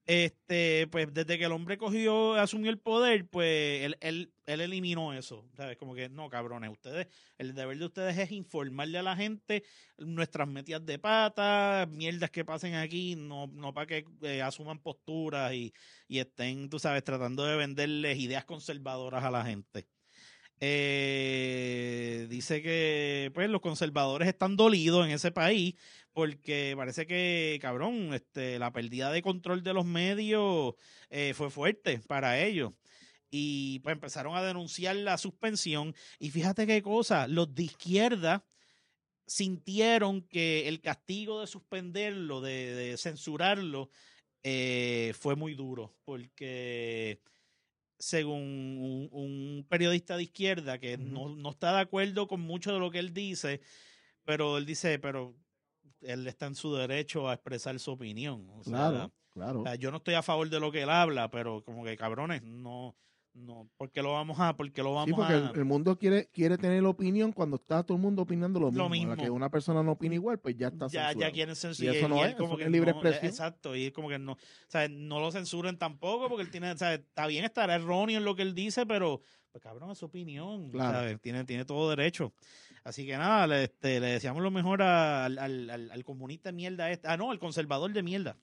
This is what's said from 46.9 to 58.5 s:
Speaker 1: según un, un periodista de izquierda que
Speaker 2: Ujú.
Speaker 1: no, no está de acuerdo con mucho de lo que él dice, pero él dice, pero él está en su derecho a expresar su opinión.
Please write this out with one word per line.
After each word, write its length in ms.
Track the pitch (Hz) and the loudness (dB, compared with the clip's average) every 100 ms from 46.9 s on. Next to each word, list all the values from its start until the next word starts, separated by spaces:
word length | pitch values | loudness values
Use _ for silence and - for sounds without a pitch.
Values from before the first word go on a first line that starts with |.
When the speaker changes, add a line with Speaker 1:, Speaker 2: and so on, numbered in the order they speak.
| 113 110 101 _ _ _ _ _ _ _ - | -2 -4 -6 _ _ _ _ _ _ _ -12
Speaker 1:
según 440 | - 165 147 147 | -2 0 0 -2
un, 640 | 139 139 131 131 131 131 139 | -6 -6 -6 -6 -4 -4 -6
un 520 | 143 139 139 139 143 143 | -8 -8 -6 -8 -8 0
periodista 480 | 175 175 175 175 175 | 2 4 2 0 -6
de 60 | |
izquierda 540 | 170 - 190 180 143 127 | -6 -2 0 0 -4 -6
que 180 | 123 123 | -6 -6
Speaker 2:
Ujú. 80 | 123 | -6
Speaker 1:
no, 240 | 135 143 151 | -8 -8 -8
no 120 | 143 | -10
está 220 | 143 170 | -2 2
de 60 | 190 | 2
acuerdo 480 | 190 190 196 196 202 | 2 0 0 0 -2
con 140 | 190 | -4
mucho 320 | 170 175 196 | -4 -6 -2
de 60 | 196 | -2
lo 120 | 180 | -2
que 80 | 175 | -2
él 140 | 180 | -4
dice, 480 | 170 202 180 147 139 - - - - _ _ - | -4 -6 -4 -4 -6 -10 -20 -20 -20 _ _ -2
pero 320 | 151 147 147 | 0 2 0
él 80 | 143 | -2
dice, 340 | 156 175 147 | -2 0 0
pero 340 | 139 135 127 123 _ _ _ _ 147 _ | -2 -6 -8 -14 _ _ _ _ _ _
él 260 | 127 123 127 | -8 -6 -6
está 200 | 123 143 | -8 -8
en 80 | 139 | -6
su 200 | 156 139 | -4 -2
derecho 540 | 127 139 147 160 135 | 0 -2 -4 -4 -2
a 60 | 123 | -4
expresar 440 | - 123 - 131 | -6 -8 -6 -8
su 120 | - | -8
opinión. 580 | 127 113 107 147 123 95 | -8 -8 -8 -8 -8 -12